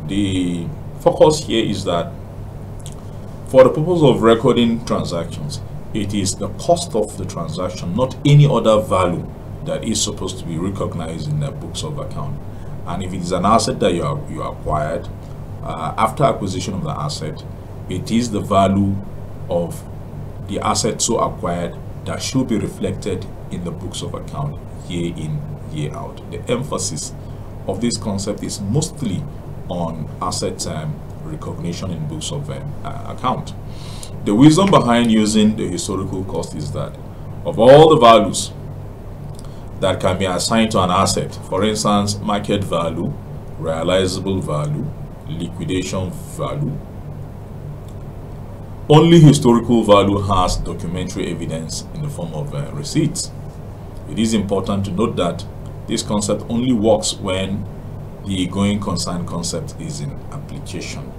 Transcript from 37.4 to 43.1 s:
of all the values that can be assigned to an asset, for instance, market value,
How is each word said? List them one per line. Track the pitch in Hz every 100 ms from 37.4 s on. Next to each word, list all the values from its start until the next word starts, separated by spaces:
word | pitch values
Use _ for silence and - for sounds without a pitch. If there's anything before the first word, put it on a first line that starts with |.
| -
of | 85
all | 120 143 156
the | 151
values | 117 113 101 - - - - - - - - - - - - - - -
that | 95 95
can | 98 90
be | 95
assigned | 90 - 113 110
to | 104
an | 90
asset, | 90 98 - 71 - -
for | 95
instance, | 107 107 113 101 101 104
market | 107 104 101 101
value, | 98 87 82 80 87